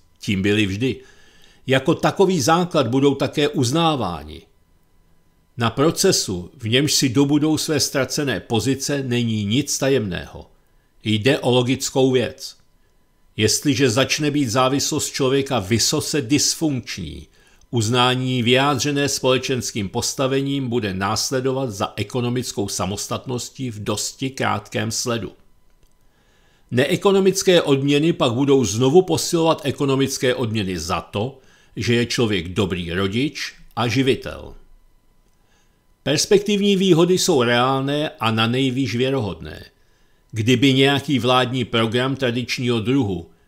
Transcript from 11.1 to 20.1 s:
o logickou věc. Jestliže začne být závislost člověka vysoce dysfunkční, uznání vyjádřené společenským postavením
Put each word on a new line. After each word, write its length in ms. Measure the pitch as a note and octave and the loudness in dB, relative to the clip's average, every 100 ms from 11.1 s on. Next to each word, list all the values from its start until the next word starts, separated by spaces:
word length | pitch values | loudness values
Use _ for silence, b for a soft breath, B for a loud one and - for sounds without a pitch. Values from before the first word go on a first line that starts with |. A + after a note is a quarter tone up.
| G#2+ A#2 D3+ | 0 2 2
o 120 | C#3+ | 2
logickou 600 | B2 B2 C3 - C#3 C3 | 2 2 -2 -2 2 2
věc. 440 | B2+ G#2+ - - - _ _ _ _ _ _ _ - | 2 0 -6 -16 -18 _ _ _ _ _ _ _ 0
Jestliže 520 | G#2+ - D3+ B2 C3+ | 0 2 0 2 2
začne 420 | A2 C3 - D3 | 2 0 0 -2
být 160 | C#3+ B2+ | 0 0
závislost 640 | B2 B2+ C#3 - D3+ - | 2 2 0 -2 -4 -4
člověka 500 | - C3 C#3 C3+ B2 | -2 0 0 0 -2
vysoce 640 | F#2+ A2+ - D3+ - D3+ | 0 0 0 0 -2 -4
dysfunkční, 1080 | A#2 C#3+ - - D#3+ C3 - - D#2+ D2 - b b b b | 0 0 0 -2 -2 -4 -6 -10 -10 -12 -16 b b b b
uznání 720 | A#2+ G#2+ B2 B2 B2+ C3 B2+ | -2 2 2 2 2 0 0
vyjádřené 640 | A#2 B2+ C#3+ C#3 D3 C#3+ C#3+ | 4 4 4 0 0 0 0
společenským 800 | - C3 C3 C3 B2+ - A#2+ G2 | 0 2 2 0 -4 -4 -6 -6
postavením 800 | A#2+ - | -4 -4